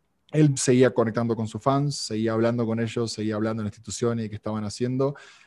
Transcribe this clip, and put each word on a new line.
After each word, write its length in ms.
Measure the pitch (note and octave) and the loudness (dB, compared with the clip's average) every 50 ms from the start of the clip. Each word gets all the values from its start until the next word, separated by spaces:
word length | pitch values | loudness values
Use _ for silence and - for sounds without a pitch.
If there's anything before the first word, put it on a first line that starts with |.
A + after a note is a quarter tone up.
| _ _ _ _ _ _ | _ _ _ _ _ _
él 260 | - D#3 D#3 D3 C#3 B2+ | 2 4 4 4 4 2
seguía 360 | - C#3 B2 B2+ B2+ A#2+ - | 2 4 6 6 6 6 4
conectando 420 | - A2+ A2+ G#2 A#2+ A#2 A#2 A2+ | 2 0 2 0 0 0 0 -2
con 120 | A2+ A2+ G#2+ | -2 -2 -6
sus 140 | - G#2+ | -6 -2
fans, 340 | - C3+ C3+ C#3 C#3+ D3 C#3 | 0 0 2 2 0 -2 -4
seguía 380 | - - - A2 A2 A2 A2 A2 | -4 -6 -6 -4 -2 -2 0 0
hablando 320 | A2+ A#2 A#2 A#2+ A#2+ A#2 | 2 2 2 2 0 -2
con 140 | A2 A2+ A2+ | -2 -2 -2
ellos, 320 | A#2 A2+ - A#2+ A#2 A2 | -2 -4 -2 -4 -4 -4
seguía 240 | - - G#2+ G#2+ G#2+ | -4 -4 -4 -2 -2
hablando 260 | G#2+ A2 A2+ A2+ A2+ | -2 -2 -2 -2 -4
en 40 | G#2+ | -6
la 40 | G#2 | -6
institución 500 | - - - G#2+ G2 - A#2+ A#2 A#2 A#2 | -8 -10 -12 -12 -6 -2 -2 0 0 -2
y 40 | A2+ | -4
de 60 | G#2 | -6
qué 60 | G#2+ | -8
estaban 280 | G#2 - G#2+ G#2+ G#2+ G#2+ | -8 -6 -6 -4 -4 -4
haciendo. 520 | G2+ - - B2 B2 B2+ C3 C3+ C#3 C#3+ - - - - - _ | -6 -4 -4 -4 -2 0 0 0 0 -2 -6 -14 -20 -20 -20 _